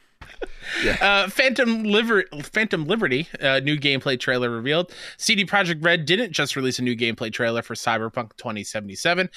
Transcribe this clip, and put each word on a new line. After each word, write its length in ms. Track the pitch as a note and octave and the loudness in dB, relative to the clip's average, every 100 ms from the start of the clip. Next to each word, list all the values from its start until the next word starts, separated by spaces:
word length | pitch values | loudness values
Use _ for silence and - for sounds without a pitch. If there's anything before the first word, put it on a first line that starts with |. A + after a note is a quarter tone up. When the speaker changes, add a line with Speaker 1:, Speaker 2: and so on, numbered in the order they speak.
| _ _ - - - - - - | _ _ -20 -12 -12 -10 -10 -2
Speaker 1:
Yeah. 120 | G#3+ - | 0 2
Speaker 2:
Uh, 280 | G3+ G3+ G3 | 4 4 2
Phantom 560 | - C4+ B3 A#3+ A3+ | 2 2 4 2 2
Liber-, 400 | G#3+ G#3 A#3 G#3 F3+ D3 | 2 2 4 2 0 -6
Phantom 420 | C#3+ G#3+ A3 F3 D3+ | -4 -2 0 0 0
Liberty, 420 | A3 F3 B2+ E3 - | 0 2 0 -2 -2
uh, 200 | C#3 C3+ | 2 2
new 160 | C#3 D3+ | 2 0
gameplay 400 | C#3+ C3+ C#3+ B2+ | 2 0 0 -2
trailer 320 | - B2+ B2 | 0 0 0
revealed. 420 | A#2 B2 D#3 F3+ - - - | -2 -2 -2 -2 -8 -16 -6
C 180 | - | 0
D 100 | A3 | 2
Projekt 400 | F3+ G3+ F3+ D#3+ | 2 2 2 2
Red 200 | E3 F3 D3 | 2 2 2
didn't 260 | F#3+ A#3 | 2 2
just 240 | D#3 C#3+ C#3+ | 0 -2 0
release 220 | C3 B2 | -2 0
a 40 | |
new 140 | B2 A#2 | 0 0
gameplay 360 | A#2 A2 A2+ | 0 -2 -4
trailer 300 | - A#2 A#2 | -2 0 0
for 120 | - | -4
Cyberpunk 600 | A2+ - A2+ A2 B2+ A2+ - | -4 0 0 -2 -6 -8 -10
twenty 280 | B2 G#2+ | -8 -8
seventy-seven, 640 | G2 A2 G2+ F#2+ E3 F3 F#3 | -6 -8 -8 -4 0 0 -2